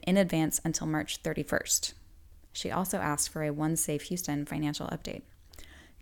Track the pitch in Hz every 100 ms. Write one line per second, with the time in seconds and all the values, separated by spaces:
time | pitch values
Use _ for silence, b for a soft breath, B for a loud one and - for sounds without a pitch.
0 | - 190 180 160 156 - 165 156 160 151
1 | - - 160 156 143 - - - - -
2 | - - - - - - - 170 185 -
3 | 151 147 - 156 151 147 156 160 - 147
4 | - 180 - 147 147 160 147 151 - 165
5 | - - - - - B B B B B